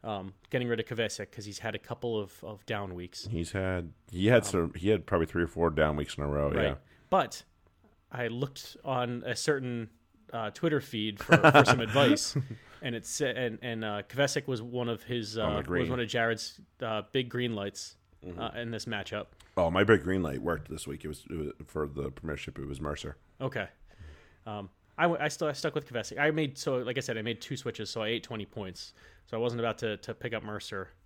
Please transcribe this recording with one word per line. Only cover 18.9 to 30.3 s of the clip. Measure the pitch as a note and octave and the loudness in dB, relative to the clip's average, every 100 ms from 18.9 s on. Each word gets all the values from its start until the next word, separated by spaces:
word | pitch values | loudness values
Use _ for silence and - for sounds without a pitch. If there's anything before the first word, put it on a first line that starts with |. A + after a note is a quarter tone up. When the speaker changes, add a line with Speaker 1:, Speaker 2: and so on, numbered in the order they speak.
| G#2+ G2 G#2 - - - - | -6 -4 -6 -8 -16 -8 2
Speaker 2:
Oh, | E2 | 4
my | F2 | 6
big | G2+ G#2+ | 8 8
green | F2 F#2+ | 8 0
light | E2 C2+ | 0 -2
worked | C2+ D#2+ - | -2 -4 -4
this | D#2 - | -10 -8
week. | C#2+ D2+ | -8 -8
It | |
was, | D2+ - | -12 -8
it | E2 | -6
was | D2 - - | -6 -8 -8
for | D#2 D2 | -4 -4
the | C#2 C#2 | -4 -8
Premiership. | C2+ D#2+ D2 - C2+ | -6 -6 -6 -8 -10
It | C#2+ | -8
was | C#2 | -6
Mercer. | D2 D2+ D2+ - _ _ | -4 -4 -8 -12 _ _
Speaker 1:
Okay. | C3 B2 F#2+ _ - - - D2+ - - - | -6 -4 -8 _ -20 -18 -18 -18 -20 -18 -10
Um, | G#2 G2 _ _ - | -10 -10 _ _ 2
I, | |
w-, | E3+ E3+ | 2 4
I | D3+ | 0
still, | - D#3 | 0 -2
I | |
stuck | C#3 D#3+ D3+ | 0 -2 -2
with | - | -4
Kvesic. | A#2+ G#2 - | -6 -4 2
I | D3 | 2
made, | D3+ D3+ C3+ | 2 -2 -2
so | - B2+ | -2 -2
like | A#2+ B2+ | -2 -4
I | |
said, | B2+ A2+ | -4 -4
I | |
made | G#2+ A2+ | -4 -6
two | - C3 | -6 -8
switches, | B2 - G#2 | -6 -6 -6
so | A#2 | -4
I | G#2+ | -2
ate | A#2 | -2
twenty | - A2+ G2 | -4 -10 -8
points. | - F#2+ F2+ - - - - _ | -8 -10 -10 -16 -20 -20 -20 _
So | A2+ | -2
I | |
wasn't | A#2+ A#2 | -2 0
about | A#2 G#2+ | -2 -2
to, | A#2 G#2 | -4 -6
to | - | -8
pick | A2+ B2 | -10 -6